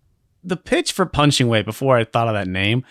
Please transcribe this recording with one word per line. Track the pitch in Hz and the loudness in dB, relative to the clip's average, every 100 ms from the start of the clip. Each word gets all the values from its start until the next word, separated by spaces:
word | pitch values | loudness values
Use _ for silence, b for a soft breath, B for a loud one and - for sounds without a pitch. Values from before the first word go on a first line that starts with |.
| _ _ _ _ | _ _ _ _
the | 180 180 | -8 -8
pitch | - 294 294 | -2 -2 -2
for | - 170 | -2 -2
Punching | - 147 - 123 | 2 2 2 2
Weight | 113 | 0
before | 104 - 135 123 | -2 -4 2 2
I | |
thought | 110 117 117 | 2 0 0
of | |
that | 104 92 | -2 -4
name | 92 101 120 - | -2 0 0 -2